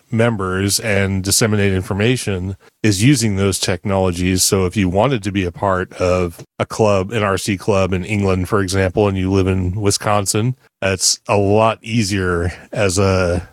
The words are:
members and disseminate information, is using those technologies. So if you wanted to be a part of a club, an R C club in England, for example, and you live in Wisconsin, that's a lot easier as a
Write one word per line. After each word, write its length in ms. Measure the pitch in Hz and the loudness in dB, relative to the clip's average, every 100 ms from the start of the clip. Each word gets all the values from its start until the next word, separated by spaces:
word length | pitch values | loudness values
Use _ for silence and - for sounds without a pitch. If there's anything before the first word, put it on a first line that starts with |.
| _ | _
members 720 | 113 117 107 95 92 98 - | 0 0 0 -2 0 0 0
and 420 | 113 98 98 95 | 0 0 0 0
disseminate 520 | 92 - 113 104 101 | 0 0 2 2 2
information, 840 | 95 92 98 113 127 - 92 92 98 - _ | 0 -2 0 0 0 -2 -4 -6 -8 -14 _
is 220 | 110 95 | 0 2
using 320 | 120 147 110 95 | 4 4 2 0
those 240 | 98 92 | 0 0
technologies. 840 | - 90 107 98 92 87 90 92 | -2 -4 -2 0 0 0 0 0
So 240 | - 98 90 | 2 2 0
if 120 | 107 | 0
you 100 | 92 | 0
wanted 340 | 95 123 123 | 2 0 0
to 80 | 101 | -2
be 120 | 95 | -4
a 80 | 90 | -4
part 400 | - 101 92 92 | -4 -2 -2 -4
of 520 | - 90 90 87 - - - | -2 0 0 -2 -6 -16 -8
a 60 | 107 | -6
club, 460 | - 107 98 95 | 0 2 2 0
an 120 | 117 | -2
R 140 | 104 95 | -2 -2
C 200 | - 95 | -2 -4
club 340 | - 98 92 | 0 0 0
in 140 | 92 90 | -2 -2
England, 420 | 107 98 92 92 | -2 0 0 0
for 140 | 104 | -2
example, 480 | 95 95 95 107 104 | 0 0 0 2 0
and 80 | 95 | 0
you 120 | 92 | 0
live 180 | 98 92 | 2 2
in 340 | 95 90 98 | 0 -2 -2
Wisconsin, 720 | 101 - 107 104 95 107 117 127 _ _ | -2 -2 0 0 0 -2 -2 -4 _ _
that's 400 | 98 95 - - - | -4 0 -2 -2 0
a 80 | 104 | 0
lot 440 | 98 107 113 107 | 2 4 2 0
easier 720 | 113 117 95 101 92 87 87 - - | -4 -2 0 0 0 0 -2 -4 -10
as 260 | - 101 90 | -2 0 2
a 520 | 98 95 90 87 - | 2 2 2 -2 -6